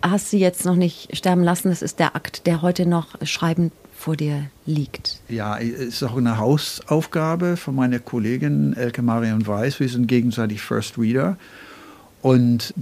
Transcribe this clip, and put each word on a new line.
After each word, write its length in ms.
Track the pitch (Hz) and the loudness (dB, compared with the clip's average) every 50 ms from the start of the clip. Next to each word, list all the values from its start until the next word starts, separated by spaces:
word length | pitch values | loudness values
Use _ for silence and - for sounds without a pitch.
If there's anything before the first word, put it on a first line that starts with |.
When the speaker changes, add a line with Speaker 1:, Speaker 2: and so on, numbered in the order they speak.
Speaker 1:
hast 280 | - 175 196 202 - - | 0 0 0 0 0 0
sie 80 | 214 196 | 2 4
jetzt 260 | 185 180 180 - - | 4 2 2 0 0
noch 100 | 180 180 | 2 4
nicht 420 | 180 180 165 - - - - - | 4 4 2 0 -4 -16 -12 -10
sterben 280 | - - 180 180 180 175 | -2 0 2 4 4 4
lassen. 240 | 170 180 - - 185 | 4 2 2 0 0
Das 140 | 170 - | 0 0
ist 180 | 156 160 - - | -4 -6 0 0
der 160 | 165 - - | 0 0 0
Akt, 300 | 143 - - - - - | -4 -10 -8 -12 -4 0
der 160 | 175 165 151 | 0 0 2
heute 220 | 175 180 180 - 180 | 2 0 0 2 2
noch 300 | 175 175 170 156 - - - 156 | 2 2 0 -2 -4 -10 -10 -8
schreibend 480 | - - - 170 165 165 175 170 156 - - - - - | -6 -4 -2 -2 0 2 2 0 0 -2 -8 -20 -20 -20
vor 200 | - - 160 160 | -10 -4 -4 -2
dir 300 | 143 151 147 147 143 147 139 _ - - | -2 -2 -2 -2 -4 -6 -8 _ -12 -4
liegt. 540 | 151 156 151 139 - - - - - - - - - | -2 -2 -2 -2 -4 -8 -10 -10 -10 -10 -10 -10 -6
Speaker 2:
Ja, 280 | 120 113 104 104 104 117 | -6 -4 -2 -4 -4 -2
es 200 | 117 117 120 - | -4 -4 -4 -4
ist 240 | 131 120 117 - | -6 -6 -4 -4
auch 140 | 139 113 117 | -4 -2 0
eine 220 | 131 120 117 113 110 | 0 0 2 2 2
Hausaufgabe 1160 | 107 127 147 147 - - - - - - 151 160 160 - - 165 156 160 165 175 175 175 175 | 4 4 4 2 2 -4 -10 -10 -4 0 0 0 0 -2 -4 -2 -2 0 0 0 0 0 -2
von 200 | 175 - 139 135 | -2 -4 -4 0
meiner 240 | 135 127 123 123 117 | 0 0 0 0 -2
Kollegin 720 | - - - 117 104 113 127 131 147 147 143 143 143 143 | -4 -6 -4 -2 -2 0 -2 0 0 0 2 2 2 2
Elke 300 | - 117 123 120 - 127 | 0 -2 -4 -4 -2 0
Marion 440 | 120 117 113 117 117 110 110 110 107 | 0 0 2 2 0 0 0 0 0
Weiß. 320 | 107 101 104 117 139 - - | 0 -2 0 -2 -2 -2 -2
Wir 100 | 139 127 | -2 -2
sind 200 | 123 123 120 113 | 0 0 0 2
gegenseitig 540 | 127 123 117 120 110 120 113 107 107 107 | 4 4 2 2 0 0 -2 -2 -4 -6
First 360 | - - 113 110 107 - - 120 | -6 -4 -4 -4 -4 -4 -4 -2
Reader. 380 | 113 110 120 131 143 185 190 - - - - - - - - - - - - - - - - - | 0 2 2 2 0 0 -2 -4 -10 -20 -20 -20 -20 -20 -20 -20 -20 -20 -20 -20 -20 -20 -14 0
Und 520 | - 131 127 123 123 120 120 113 - - - 175 | 4 4 6 6 6 4 2 2 -2 -6 -8 -8